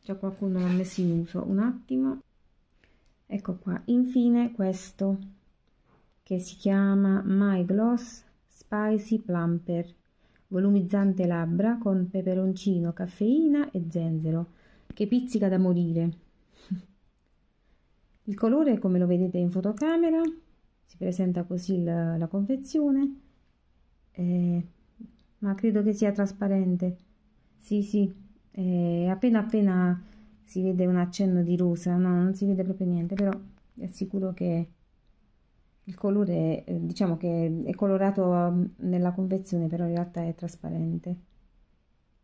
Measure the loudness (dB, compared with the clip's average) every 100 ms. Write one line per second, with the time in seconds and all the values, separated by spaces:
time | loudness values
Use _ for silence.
0 | -12 -8 -8 -6 -4 -2 0 0 -2 -2
1 | 0 0 -2 -6 -2 -2 -2 -4 -4 -2
2 | -2 -4 -12 _ _ _ _ _ _ _
3 | _ _ _ -8 -6 -8 -6 -6 0 0
4 | 2 2 4 4 2 0 -2 -2 -8 -4
5 | -2 -2 -6 -20 _ _ _ _ _ _
6 | _ _ -8 -6 -6 -6 0 2 2 2
7 | 2 2 2 2 2 2 0 2 2 0
8 | -4 -14 -20 _ _ -20 -8 -2 0 0
9 | 0 -2 0 -2 0 -2 -2 -4 -6 -14
10 | _ _ _ _ _ 0 4 4 2 2
11 | 2 2 0 0 0 2 2 0 0 0
12 | 0 -2 0 0 0 0 0 0 0 -4
13 | -8 -2 2 4 4 2 0 -4 -4 -2
14 | -2 -2 -2 -2 -4 -12 _ -20 -16 -6
15 | 0 0 0 0 2 4 4 2 0 0
16 | -2 -4 -12 _ _ _ -10 -10 -10 _
17 | _ _ _ _ _ _ _ _ _ _
18 | _ _ -10 -2 2 4 4 2 2 2
19 | 4 2 2 0 0 0 -2 -2 0 2
20 | 2 2 0 -4 -14 _ _ _ _ -6
21 | -4 0 0 0 -2 -4 -2 0 0 0
22 | 0 -2 -2 -2 -2 -4 -2 0 2 2
23 | 0 -4 -18 _ _ _ _ _ _ _
24 | _ -6 -2 0 0 0 -4 _ _ -20
25 | -20 _ _ _ -4 0 0 2 0 2
26 | 0 0 -2 -2 0 2 2 0 -2 -6
27 | _ _ _ _ _ _ -4 -2 0 0
28 | 0 -2 -20 -20 _ -4 0 0 2 0
29 | 0 0 2 2 2 2 4 4 2 2
30 | -4 -20 -20 -20 -10 -4 0 2 2 2
31 | 0 0 2 2 2 2 2 2 0 2
32 | 2 4 2 2 0 0 -2 -2 -2 0
33 | -2 -2 -2 -2 -8 -20 _ -12 -12 -8
34 | -6 -4 -4 -2 -2 -2 -4 -10 _ _
35 | _ _ _ _ _ _ _ _ -18 -6
36 | 0 2 2 2 0 -2 -4 -4 -4 -2
37 | 0 0 -2 0 0 -2 -4 -2 0 2
38 | 2 2 2 2 2 2 0 -4 -2 0
39 | 0 0 -2 -2 -2 -2 -2 -2 -2 -2
40 | -4 -4 -6 -6 -10 -10 -8 -4 -4 -4
41 | -6 -8 -10 _ _ _ _ _ _ _
42 | _ _